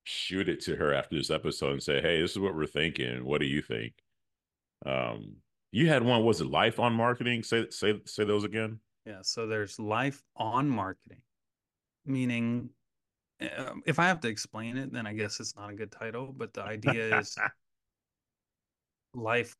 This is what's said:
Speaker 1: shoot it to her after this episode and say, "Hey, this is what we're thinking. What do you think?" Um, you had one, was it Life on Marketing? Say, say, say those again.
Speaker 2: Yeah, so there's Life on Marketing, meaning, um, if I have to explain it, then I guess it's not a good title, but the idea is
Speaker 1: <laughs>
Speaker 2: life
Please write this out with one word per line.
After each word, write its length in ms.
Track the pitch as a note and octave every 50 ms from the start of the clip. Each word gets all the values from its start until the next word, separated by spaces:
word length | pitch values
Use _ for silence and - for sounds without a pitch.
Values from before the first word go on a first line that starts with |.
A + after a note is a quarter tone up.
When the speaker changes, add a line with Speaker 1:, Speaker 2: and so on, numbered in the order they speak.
| -
Speaker 1:
shoot 460 | - - - - - F2+ F#2+ G2 F#2
it 100 | D2+ - -
to 120 | F2+ D#2
her 180 | D2+ E2 D2 C#2+
after 220 | C2+ C2 - E2
this 140 | D2 C2 -
episode 420 | D#2 D2+ - D#2+ D2 - - C#2
and 100 | C#2 C#2
say, 200 | - - D2 C#2
"Hey, 180 | D2 E2 E2+ D#2+
this 120 | E2+ F2+
is 80 | - G2
what 140 | G2 F#2+ E2+
we're 120 | D#2 D#2
thinking. 580 | D2 - D2+ D#2 E2 - - C2 B1 A#1+ B1 B1
What 160 | C2 D2 D2
do 80 | D2
you 140 | C2+ C#2 D2
think?" 320 | - - A#1 A1+ A1+ A#1 - _ _ _ _ _ _ _ _ _ _ _ _ _ _ _ _ _ -
Um, 520 | C2 C2 C2 B1 A#1 A1+ A1 G#1+ G#1 G1+ - _ _ _ _ _ _
you 160 | - A2 D#3+
had 160 | D#3+ D3+ B2+ A2+
one, 220 | B2 B2 A#2 A2
was 160 | A#2 G#2+ D#2+
it 60 | D#2
Life 340 | C2 C#2 D#2+ G2+ A#2 A#2 -
on 120 | A#2 A#2+ A2+
Marketing? 500 | A2+ A#2 A#2+ B2 - A#2+ A#2+ A#2+ A#2 A2
Say, 260 | - A#2 A#2 A2 -
say, 320 | - - F#2 G#2 G#2+ G2+ -
say 200 | - - - G#2+
those 180 | G2+ G#2 G#2 G2+
again. 380 | G2+ F#2+ A2 A2 A2 A2+ A2 - _ _ _ -
Speaker 2:
Yeah, 140 | A2 G#2 F#2+
so 260 | F#2+ - - A#2+ A2+
there's 320 | A2 A2 G#2+ G#2 G2 - -
Life 420 | A2 G#2 G#2+ A#2 C3 C#3 C3+ - _ _ -
on 320 | - A#2 A2 G#2+ B2+ C#3+ D3
Marketing, 520 | B2+ G#2+ F#2+ F#2 F#2 - _ - - - - _ _ _ _ _ _ _ _ _ _ _ _ _ _ _ -
meaning, 640 | C#3 C3+ C3 B2+ B2 A#2+ A#2 A#2 A#2 A#2 A#2+ A#2+ - - _ _ _ _ _ _ _ _ _ _ _ _ - - - -
um, 260 | D3 C3+ - - - -
if 140 | - C#3 E3
I 80 | E3+
have 120 | F#3 F#3 E3
to 60 | -
explain 480 | A#2 A2 - - - - G#2+ A2+ A#2 B2
it, 160 | C3 C3+ C3
then 160 | B2 B2 A2+
I 60 | G#2 G#2+
guess 260 | G#2+ G#2+ G2+ - -
it's 160 | A#2 G2 -
not 140 | - G#2 G#2
a 40 | G#2
good 180 | G2+ A2 G2+ -
title, 400 | - A#2 A2+ A2 A#2 C3+ C3 B2+
but 180 | A2+ A#2 G#2 -
the 100 | - G2
idea 560 | G2+ A2 G#2+ G#2+ C#3 B2 A2+ A2+ A2 A2+ B2+
is 180 | - - -
Speaker 1:
<laughs> 1800 | - G#2+ - - _ _ _ _ _ _ _ _ _ _ _ _ _ _ _ _ _ _ _ _ _ _ _ _ _ _ _ _ _ _ _ -
Speaker 2:
life 420 | B2+ A2 G#2+ A#2 A#2+ A2+ A2 -